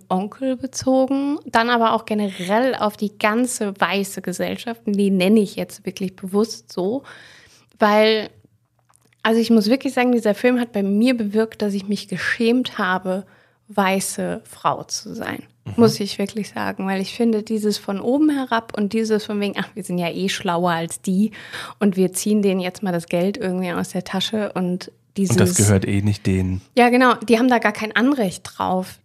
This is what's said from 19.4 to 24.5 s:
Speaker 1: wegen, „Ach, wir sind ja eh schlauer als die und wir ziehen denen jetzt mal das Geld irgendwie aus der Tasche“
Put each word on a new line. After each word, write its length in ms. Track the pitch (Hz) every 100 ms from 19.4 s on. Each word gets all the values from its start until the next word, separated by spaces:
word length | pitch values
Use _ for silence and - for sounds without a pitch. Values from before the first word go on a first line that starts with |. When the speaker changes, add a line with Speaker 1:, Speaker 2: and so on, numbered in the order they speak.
Speaker 1:
wegen, 140 | 202 196
„Ach, 100 | 196
wir 100 | -
sind 140 | 185 180
ja 140 | 170
eh 180 | - 190
schlauer 440 | - 190 170 180
als 280 | 165 170 -
die 300 | - 185 214 - - - - -
und 160 | 208 180
wir 160 | 185
ziehen 300 | - 208 214
denen 180 | 196 185
jetzt 220 | 180 -
mal 100 | 196
das 140 | 170 170
Geld 320 | 175 185 202
irgendwie 340 | 185 185 180
aus 160 | 175 185
der 140 | 185
Tasche“ 480 | 185 190 - 220 202